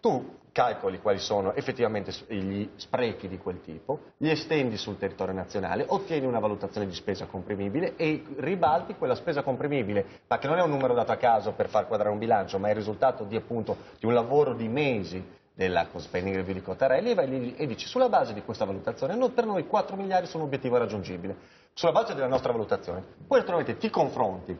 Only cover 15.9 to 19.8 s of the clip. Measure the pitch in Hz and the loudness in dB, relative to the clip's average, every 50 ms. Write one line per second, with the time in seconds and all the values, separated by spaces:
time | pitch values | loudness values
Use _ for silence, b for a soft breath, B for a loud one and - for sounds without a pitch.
15.9 | - 90 80 - - 90 90 98 95 95 92 90 95 92 92 - 92 - 135 135 | -4 -10 -8 -4 -4 -2 0 0 0 0 -2 -2 -4 -6 -6 -6 -2 2 4 4
16.9 | 131 143 190 240 240 190 156 135 131 135 123 120 120 - 156 143 110 - - - | 4 4 4 2 2 2 2 0 0 -2 -4 -4 -4 -4 -4 -4 -4 -6 -8 -4
17.9 | - 127 131 123 - - 135 113 107 104 101 - 117 - 113 98 98 95 - - | 0 2 4 4 4 4 2 2 -2 -6 -8 -8 -4 -2 -2 -2 -2 -4 -4 -6
18.9 | 113 - - 139 185 233 262 247 254 - 233 220 208 180 147 - - 214 | -4 -2 -2 -2 0 0 0 2 2 2 0 2 0 -2 0 0 0 0